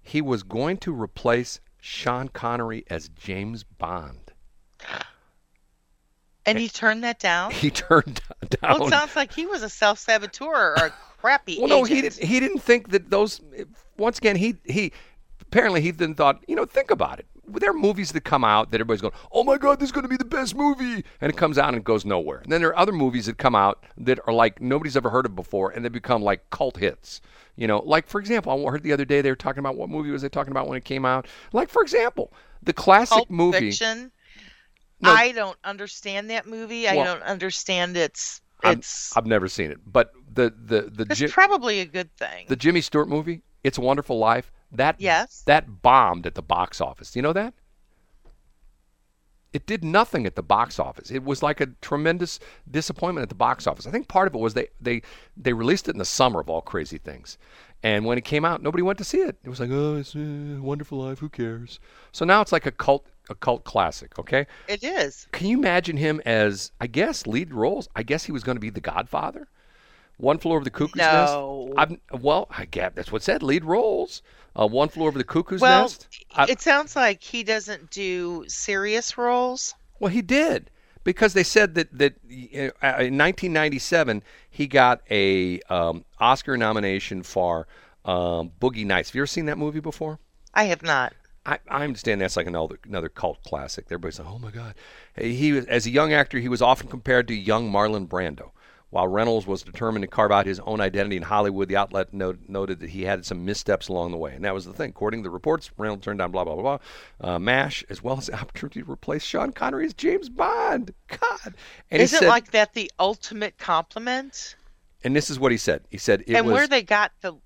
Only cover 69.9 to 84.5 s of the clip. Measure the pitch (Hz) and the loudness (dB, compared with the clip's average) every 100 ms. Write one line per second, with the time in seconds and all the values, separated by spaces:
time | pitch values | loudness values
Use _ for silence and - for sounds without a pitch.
69.9 | _ _ - 123 160 165 160 131 - 147 | _ _ -2 0 0 0 -2 -2 -4 -4
70.9 | 185 160 156 147 143 139 139 127 139 156 | 2 4 6 4 0 -6 -10 -4 0 0
71.9 | 170 _ 131 135 165 - - 87 92 90 | -2 _ -2 2 2 0 -10 -8 -4 -4
72.9 | 90 - 110 - 254 139 156 160 196 220 | -6 -6 -4 -2 -2 0 0 2 2 2
73.9 | 190 - - _ - - - 107 120 151 | 0 -4 -10 _ -20 -14 0 2 4 0
74.9 | 160 156 139 123 160 170 190 254 254 254 | 2 -2 0 -2 -2 -2 4 8 8 6
75.9 | - - - - - - - 349 285 302 | -2 -20 -20 -6 2 2 4 4 4 2
76.9 | 294 240 196 - 240 208 220 196 185 156 | 2 2 2 -8 -6 -2 -2 -4 -14 -12
77.9 | 196 196 180 175 170 - - - 196 202 | -8 -4 -4 -6 -8 -10 -8 -4 -2 0
78.9 | 220 233 - 240 247 247 262 - - _ | -2 -2 -2 0 2 0 -4 -8 -10 _
79.9 | - 202 214 180 269 320 - - _ _ | -4 -2 0 2 2 2 0 -6 _ _
80.9 | - - 180 220 190 175 214 202 165 156 | -6 -4 2 4 4 4 4 4 2 -4
81.9 | - 143 - 117 127 120 135 135 - 139 | 2 0 0 -20 -18 -14 -6 -6 -2 -2
82.9 | 131 127 139 156 190 185 156 151 139 - | 0 0 2 2 2 -2 0 0 -2 0
83.9 | 170 139 107 - - - | 2 2 -2 -6 -20 -18